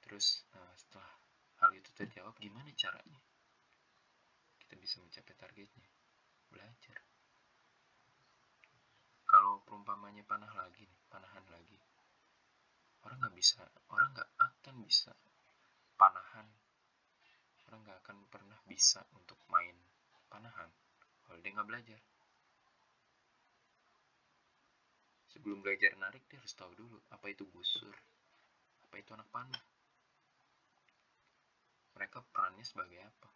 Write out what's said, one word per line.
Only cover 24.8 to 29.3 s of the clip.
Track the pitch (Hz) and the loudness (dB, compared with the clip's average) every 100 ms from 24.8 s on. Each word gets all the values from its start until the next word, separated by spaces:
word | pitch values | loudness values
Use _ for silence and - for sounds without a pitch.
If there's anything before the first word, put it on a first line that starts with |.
| _ _ _ _ _ | _ _ _ _ _
Sebelum | - 101 101 | -12 -6 -4
belajar | 98 98 - 95 | 0 4 4 2
narik, | 95 131 _ | -8 -10 _
dia | 139 | -18
harus | - | -14
tahu | - 92 92 | -14 -14 -16
dulu | 117 107 - | -18 -20 -20
apa | 110 101 | -14 -12
itu | 98 98 | -10 -12
busur, | 87 90 98 104 101 - _ _ - - _ _ _ - | -6 -2 -2 -4 -18 -20 _ _ -20 -20 _ _ _ -18
apa | 101 | -18
itu | - | -16
anak | 110 107 | -18 -10